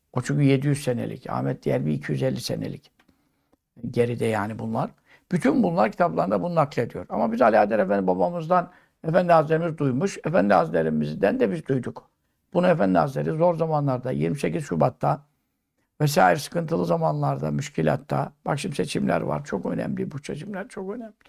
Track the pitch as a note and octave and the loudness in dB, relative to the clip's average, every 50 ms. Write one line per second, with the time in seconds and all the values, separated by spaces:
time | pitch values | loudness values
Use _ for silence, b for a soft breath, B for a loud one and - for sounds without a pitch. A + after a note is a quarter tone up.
0 | _ _ - B2+ B2 - D3 D3 D3 C3+ C3+ C3+ C#3 D3 C#3+ C#3 - B2+ B2 A#2 | _ _ -6 -4 -2 0 2 4 4 4 4 4 2 0 0 0 0 -2 -2 -2
1 | A2 A2 G#2+ A2+ - - - B2+ C3 C#3 C3+ - - - C3 B2+ C3+ D3+ D3+ C#3+ | -4 -6 -8 -10 -10 -6 -4 -4 -2 -4 -4 -4 -2 -2 -2 0 0 -2 -4 -4
2 | - - D3+ C3 C3 C3 C3 - - - A#2+ - - - - - - _ _ _ | -4 -4 -4 -2 -2 -2 -2 -4 -6 -6 -6 -6 -6 -8 -10 -12 -16 _ _ _
3 | _ _ _ _ _ _ _ _ _ _ _ _ _ _ _ - - B2 A#2+ A#2+ | _ _ _ _ _ _ _ _ _ _ _ _ _ _ _ -12 -12 -4 -2 0
4 | A#2 A#2+ A#2+ A2 A#2 A2+ A2 G#2+ G2+ G#2+ A2 G#2+ A#2 A2+ A2+ A#2 C#3 - - b | 0 0 0 -2 -2 -2 0 -2 -2 -4 -6 -8 -6 -6 -4 -4 -4 -6 -8 b
5 | b b b b b - - F3 - B3 D#4 C#4+ G#3+ F3+ E3 F3+ G#3+ A3 G3 - | b b b b b -4 -2 0 2 2 2 2 2 2 2 2 2 2 2 2
6 | F3+ E3+ D#3+ E3 E3 F#3 G3 E3+ E3+ F3 F3 E3 D3+ C#3+ - - A#2+ A2+ - F2+ | 0 0 2 0 0 0 0 -2 -2 0 0 0 0 0 0 -2 -4 -4 -6 -10
7 | F2+ - F#3 G3+ A3+ A3+ A3+ A#2+ B2+ A2+ G#2+ G#2+ G#2 G2+ A2+ G#2+ - F#3 G3+ - | -10 -6 -4 -2 -2 0 2 4 4 6 6 6 4 4 2 2 2 2 2 2
8 | - F#3 F#3 F#3 - F3 F3 F3 D#3+ D#3 F3+ F3+ E3+ E3+ b b b b b b | 2 2 2 2 2 0 0 -2 -2 0 2 2 0 -2 b b b b b b
9 | - D#3+ D#3+ F#3 F#3 F3 E3+ D#3+ D#3 D3+ D#3+ D#3 E3+ F3 D#3 - D3 C#3 A#2+ B2+ | -4 0 2 2 4 6 6 6 6 4 2 0 0 -2 -2 0 0 0 2 0
10 | F3+ G3 - - - - D#3 F#3+ G2+ G2+ G2+ F2+ E2+ D#2+ - E2+ D#2+ D#2+ D#2 D2+ | 0 -2 -4 -6 -4 0 2 2 4 6 6 4 4 4 2 0 0 2 0 0
11 | D2+ D2+ D#2 - - G2 - B3+ C4 G#3 F#3 E3 D#3 - C3+ C3 A#2 - - - | -2 -2 -2 0 0 0 2 2 0 0 0 -2 -4 -2 -2 -2 -2 -6 -10 -12
12 | - _ _ _ _ _ _ _ _ _ - F3 F3+ F#3 F3 D#3+ G3 F#3+ F#3 E3+ | -16 _ _ _ _ _ _ _ _ _ -2 2 4 4 4 4 2 4 4 4
13 | D#3+ C#3+ C3+ D3 D3 D#3+ E3 D#3 E3 F3+ E3+ D#3 E3 D#3+ D#3 D3 C#3+ C#3 C3 B2 | 2 2 0 -2 -2 -2 0 2 2 2 2 2 0 0 0 0 0 0 0 -2
14 | B2 B2+ C3 C#3+ D3+ E3+ E3 C#3+ - F3 D#3+ E3+ D3 - F3 D#3+ D3 C3+ - _ | -2 -4 -2 -2 -2 -2 -2 -2 -2 -4 -4 -4 -4 -4 0 0 0 0 0 _
15 | - C#3+ D3 D3+ - _ _ _ _ _ _ _ _ _ _ _ _ _ _ - | -2 -2 -2 -2 -6 _ _ _ _ _ _ _ _ _ _ _ _ _ _ -2
16 | D3+ D3+ C#3+ F#3 F#3 F3+ F3 D#3 C#3+ - - E3+ E3+ D#3 E3 F3+ F3 E3 E3+ E3+ | -2 0 4 4 4 6 4 2 0 -4 -6 -4 -4 -2 -2 -2 0 0 0 0
17 | D#3+ D#3+ D#3 D3 C#3+ C#3+ C#3 C#3 C#3+ D3+ D3 D3 C#3+ - - - D#3+ D#3 C#3+ D3 | 0 0 0 0 -2 -2 -2 -2 -2 -4 -2 -4 -4 -4 -4 -2 0 0 0 0
18 | - - C#3+ C3+ C#3+ - - _ - - D#3+ C#3+ C#3+ - C#3+ - - - - - | -2 -4 -2 -2 -2 -4 -8 _ -6 -4 -4 -4 -4 -4 -4 -4 -4 -4 -2 -2
19 | - - - E2+ - - - - C#3+ - - F#3+ - - - - - - - - | 0 0 0 0 -2 -2 -4 -6 -6 -6 -8 -6 -6 -6 -6 -4 -4 -4 -6 -6
20 | - - C#3+ C#3 - - G3+ D3 D#3 G3 G#3 F#3 G3 - - A3 F#3+ F#3 G#3 B3 | -6 -8 -8 -10 -10 -10 -10 -10 -10 -12 -12 -12 -12 -12 -12 -12 -12 -10 -12 -12
21 | A3+ A3 - _ b | -14 -16 -18 _ b